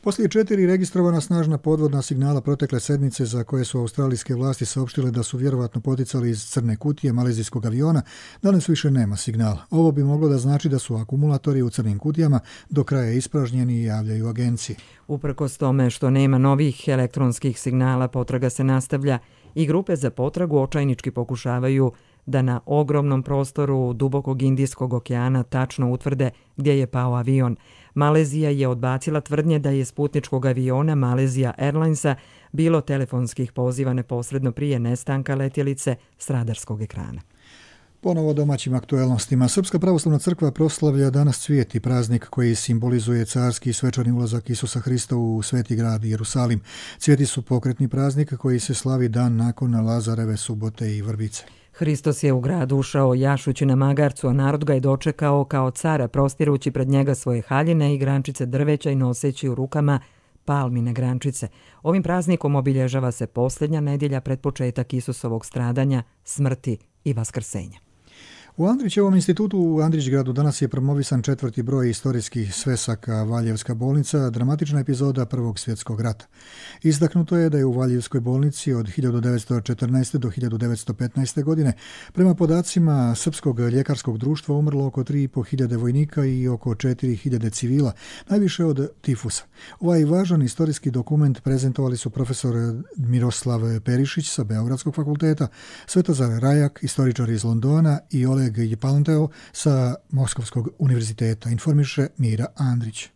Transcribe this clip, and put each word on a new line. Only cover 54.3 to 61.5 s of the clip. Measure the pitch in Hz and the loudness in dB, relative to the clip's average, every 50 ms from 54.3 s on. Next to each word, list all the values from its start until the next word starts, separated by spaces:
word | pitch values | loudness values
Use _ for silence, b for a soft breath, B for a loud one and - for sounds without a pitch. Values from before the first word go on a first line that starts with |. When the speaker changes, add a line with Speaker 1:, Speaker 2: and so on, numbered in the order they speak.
Speaker 2:
narod | 123 139 135 139 147 147 151 | 2 2 2 2 0 0 0
ga | 147 143 | 0 0
je | 131 | 2
dočekao | 131 139 135 135 - 160 143 - 151 147 143 143 139 | 2 2 0 2 0 -4 -2 0 0 2 2 2 2
kao | 139 - 139 131 131 | 0 0 0 0 -2
cara, | 123 - - 165 156 147 123 117 | -2 -2 -2 0 0 0 0 0
prostirući | - 139 139 139 - - 160 147 143 135 - 143 | 0 2 0 0 2 0 0 2 2 0 0 -2
pred | 131 135 127 131 | -2 -2 0 2
njega | 139 139 135 143 135 | 4 2 4 2 0
svoje | 131 - 127 120 117 113 - | -2 -2 -2 -2 -2 -2 -2
haljine | 135 135 151 165 170 160 147 143 143 | 0 0 2 2 2 2 4 2 2
i | 135 | 2
grančice | 135 135 139 139 131 - 135 - 139 | 0 0 0 0 0 -2 -4 -4 -4
drveća | 123 123 135 143 147 147 139 - 151 | -2 0 0 2 2 0 0 0 0
i | 139 | 0
noseći | 135 131 123 123 - - 143 131 - - 135 | 2 2 0 0 0 -2 -2 -2 -2 -4 -4
u | 120 | -2
rukama | 127 131 135 - 151 147 143 143 131 b b b b b b b b _ | -2 -4 -2 -2 0 2 2 2 2 b b b b b b b b _
palmine | - 143 139 135 123 123 123 117 120 | -2 -2 0 0 0 -2 -2 -2 -2
grančice. | 117 120 127 127 127 123 - 143 131 - - - | -2 -2 -2 -2 -2 -2 -4 -4 -6 -6 -10 -10